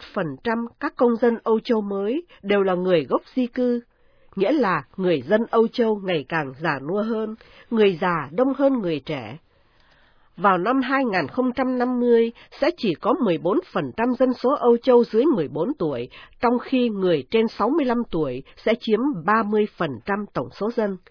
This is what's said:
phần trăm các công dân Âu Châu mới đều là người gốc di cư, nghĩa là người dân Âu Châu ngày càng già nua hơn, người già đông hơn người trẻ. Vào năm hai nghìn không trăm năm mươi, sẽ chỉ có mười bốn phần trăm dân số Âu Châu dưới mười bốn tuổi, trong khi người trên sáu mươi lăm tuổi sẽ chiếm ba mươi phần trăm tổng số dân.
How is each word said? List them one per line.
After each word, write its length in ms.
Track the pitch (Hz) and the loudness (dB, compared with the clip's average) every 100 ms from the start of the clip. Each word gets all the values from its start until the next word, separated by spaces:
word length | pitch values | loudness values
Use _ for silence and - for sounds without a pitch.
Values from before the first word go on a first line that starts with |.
| - | -6
phần 120 | 214 165 135 | -6 -6 -6
trăm 120 | - 226 233 - | -4 -4 -6 -8
các 160 | 302 - | -10 2
công 200 | 240 226 | 2 4
dân 220 | 240 226 | 2 0
Âu 160 | 226 220 | 0 0
Châu 200 | - 226 | 0 -2
mới 460 | 202 196 202 285 - - | -2 -4 -2 -4 -8 -10
đều 200 | 196 202 | 0 2
là 120 | 196 | 2
người 300 | 180 185 175 | 0 2 2
gốc 180 | 127 233 - | 2 -2 -2
di 120 | - 240 | -4 -2
cư, 340 | - 247 240 - _ _ _ _ - | 0 0 -2 -6 _ _ _ _ -2
nghĩa 160 | 196 | 0
là 300 | 302 208 160 - - | 2 0 -2 -6 -4
người 260 | 185 156 | 0 0
dân 240 | 123 214 226 | 2 0 2
Âu 180 | 226 226 | 2 2
Châu 320 | - 226 214 | 0 -2 -2
ngày 200 | 190 170 135 | -2 -4 -2
càng 240 | 165 139 131 | -4 -4 -4
già 180 | 165 165 135 | -4 -4 -4
nua 140 | 202 | -4
hơn, 320 | 220 220 220 220 - - - | -2 -4 -6 -10 -18 -20 -4
người 280 | 226 202 165 | 2 4 2
già 280 | 180 170 139 | 0 -2 -4
đông 220 | 175 262 | 0 0
hơn 240 | 262 277 262 | 2 0 0
người 220 | 180 151 | -2 -4
trẻ. 380 | - 143 107 156 _ _ _ _ _ _ _ _ _ - | -6 -8 -10 -16 _ _ _ _ _ _ _ _ _ -2
Vào 160 | 196 185 | 2 2
năm 220 | 196 269 | 0 0
hai 220 | 247 277 | 0 -2
nghìn 240 | 254 185 135 | 0 -2 -2
không 240 | - 254 | -2 -2
trăm 260 | 240 254 254 | -2 -2 -2
năm 220 | 247 247 | -2 0
mươi, 320 | 240 233 233 - - | 2 4 2 -4 -18
sẽ 200 | - 294 - | -2 -2 0
chỉ 180 | 220 | -2
có 200 | 151 - 330 | -2 -2 0
mười 140 | 226 160 | 0 0
bốn 200 | 156 247 - | 0 -2 -2
phần 200 | 196 139 120 | -4 -4 -2
trăm 120 | 240 240 | -2 2
dân 140 | 262 | 0
số 180 | 240 240 285 | 2 0 2
Âu 160 | 240 233 | 4 4
Châu 280 | - 240 | 6 4
dưới 200 | 233 214 | 4 2
mười 240 | 294 226 139 | 2 2 -2
bốn 260 | 143 190 311 | -4 -4 -2
tuổi, 300 | 160 127 123 - - - | -4 -4 -8 -14 -20 -2
trong 180 | 247 247 | 0 0
khi 300 | - 262 240 | 0 0 0
người 360 | 202 185 156 - | 0 0 0 2
trên 180 | 226 220 | 0 0
sáu 220 | - 214 | 0 0
mươi 160 | 320 254 | 0 0
lăm 120 | 240 226 | -2 -2
tuổi 320 | 165 139 127 - - | -4 -4 -6 -12 -4
sẽ 160 | 233 233 | -2 -2
chiếm 200 | - 208 277 202 | 0 0 0 -2
ba 180 | 160 220 | 0 0
mươi 240 | 208 214 208 - | 2 0 0 -2
phần 140 | 170 117 - | -6 -6 -6
trăm 100 | 196 202 | -6 -4
tổng 160 | 170 127 | -6 -6
số 200 | - 208 | -6 -4
dân. 260 | 240 214 185 _ | -2 -4 -4 _